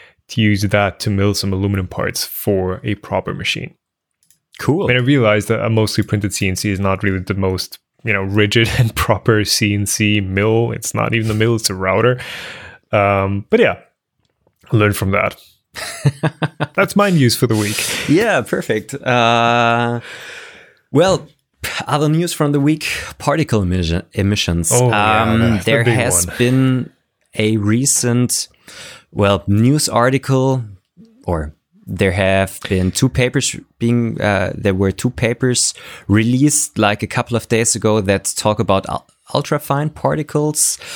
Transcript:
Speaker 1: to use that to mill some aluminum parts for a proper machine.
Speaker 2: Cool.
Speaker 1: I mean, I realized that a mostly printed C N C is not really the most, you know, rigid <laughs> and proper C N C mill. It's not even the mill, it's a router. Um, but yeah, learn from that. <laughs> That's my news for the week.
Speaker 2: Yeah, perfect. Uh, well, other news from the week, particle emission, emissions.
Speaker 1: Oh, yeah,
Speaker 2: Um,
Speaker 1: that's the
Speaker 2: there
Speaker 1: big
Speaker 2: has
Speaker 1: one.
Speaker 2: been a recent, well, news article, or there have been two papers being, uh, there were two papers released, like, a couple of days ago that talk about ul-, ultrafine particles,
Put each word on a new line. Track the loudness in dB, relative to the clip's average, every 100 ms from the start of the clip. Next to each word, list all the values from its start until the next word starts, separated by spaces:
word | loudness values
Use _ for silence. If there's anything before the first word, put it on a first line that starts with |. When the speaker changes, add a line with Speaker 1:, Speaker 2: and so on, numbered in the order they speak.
| -20 _ -8
Speaker 1:
to | 0
use | 2 2
that | 2 2 0 -2
to | -2
mill | 0 0
some | 0 -2
aluminum | -2 0 -2 -4
parts | -4 -4 -4
for | -8 -6 -2 0 0 -4
a | -6 -6
proper | -4 -4 -4
machine. | -6 -4 -6 -8 -16 _ _ _ _ _ _ _ -6
Speaker 2:
Cool. | -2 0
Speaker 1:
I | 2
mean, | 2
I |
realized | 2 4 4 2 2
that | -2
a | 0
mostly | 2 0 0
printed | -2 -2 -2
C | -2 -2
N |
C | -2 -2
is | -2
not | 0 0
really | -2 -2
the | -4
most, | -2 -2 -2 -6 -14 _ _
you | -4
know, | -4
rigid | 0 2 2 4 2
<laughs> | 2
and | 0
proper | 0 0 0 2 2
C | 2 0 0
N | 0 -2
C | 0 2 0
mill. | 0 0 2 2 0
It's | -4 -6
not | -4 -2
even | -2 -2
the |
mill, | 0 0 0
it's | -2
a |
router. | -4 0 2 2 0 -4 -14 -14 -16 -20 -20 _
Um, | 2 2 2 0 -4 0
but | 2
yeah, | 4 0 _ _ _ _ _ _ _ _ -2
learn | 2 2
from | 2 0
that. | 0 -2 -4 -16 _ _ -14
<laughs> | -12 -4 -4 -2 -4 -4 -8 -6 -6
That's | -2 0 2
my | 2
news | 4 4 2
for | 0
the |
week. | 0 -2 -4 -4 -4 0
Speaker 2:
Yeah, | 2 2 0
perfect. | 0 -4 -2 -4 -4
Uh, | -8 -2 2 4 4 4 4 2 2 0 -4 -8 -16 -18 -18 -20 -20 -20 _ _
well, | 2 4 2 -4 _ _ _ -10 -8 -4
other | 0 2
news | 2 0
from | 0 0
the | 2
week, | 2 0 -2 -8 -10 -8
particle | -2 0 0 0
emission, | 2 0 0 -2 -4
emissions. | -2 0 0 0 0 0
Speaker 1:
Oh, | 2 2
yeah, | 2 4 4
Speaker 2:
Um, | 2 2
Speaker 1:
that's | 2 2 2
the |
Speaker 2:
there | 2
Speaker 1:
big | 2
Speaker 2:
has | 2 0 -2 -2
Speaker 1:
one. | 0
Speaker 2:
been | 2 2 2 0 -4 _ _ _ _
a | -2 0 0
recent, | 0 0 0 0 0 2 0 -2 -8 _ -20 -20 -20 -20 _
well, | 0 2 2 2
news | 2 4 2 0
article, | 2 2 0 0 0 2 0 -4 -14 _ _ -20 _
or | -4 -4 -4 -10 _ _ -8
there | 0 0
have | 2 2 2 0 -4 -4
been | 0 0
two | 0 0
papers | 2 0 0 -4 -6 -14 -6
being, | -2 0 0 -2
uh, | -2 0 -2 -2
there | -2
were | 0 0
two | 0 -4
papers | -2 -2 0 0 0 -2 -6 -14 -10 0
released, | 2 4 4 2 2 -2 0
like, | 0 0
a | -4
couple | -4 -2 -4
of | 0
days | 0 0 0
ago | 2 2
that | 2 0 -2 -2
talk | 0 0
about | 0 0 -2
ul-, | -8 -10 _ -6
ultrafine | -4 -2 -4 -2 -2 -4
particles, | -4 -4 -2 -2 -2 -2 0 -2 -4 -10